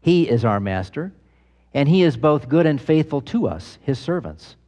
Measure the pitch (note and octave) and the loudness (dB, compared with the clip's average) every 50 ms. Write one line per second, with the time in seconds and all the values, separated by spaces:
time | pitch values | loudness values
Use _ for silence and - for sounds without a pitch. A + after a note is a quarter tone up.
0 | _ E3 F3 F3 E3+ - A#2+ A#2 A#2 A#2 G#2 G2+ G2+ G2 F#2+ F#2 F2+ F#2 - C#3+ | _ 2 2 2 2 2 0 0 0 0 0 0 -2 -2 -4 -4 -6 -6 -8 -10
1 | D#3+ G3 F#3+ _ _ _ _ _ _ _ _ _ _ _ _ C#3 C#3+ C#3+ E3+ F#3+ | -10 -10 -12 _ _ _ _ _ _ _ _ _ _ _ _ -2 2 2 4 4
2 | F3+ E3 C3 A#2 B2 D#3 D3+ C#3+ - B2 C#3 E3 E3+ D#3+ D3+ C3+ - - D#3 D#3 | 4 2 2 2 2 2 2 2 -2 0 0 2 2 2 0 -2 0 0 2 2
3 | D#3 D#3 - C#3+ B2+ - - A#3+ G#3+ G#2+ E2 D#2+ E2+ - - - _ - C3+ B2 | 2 0 -4 -8 -6 -4 -4 -2 -2 -2 -6 -6 -12 -16 -20 -14 _ -6 -6 -6
4 | - - E3+ F3+ B2+ D#2+ D2+ D#2+ - - - _ _ | -4 -6 -6 -6 -6 -10 -16 -16 -20 -20 -20 _ _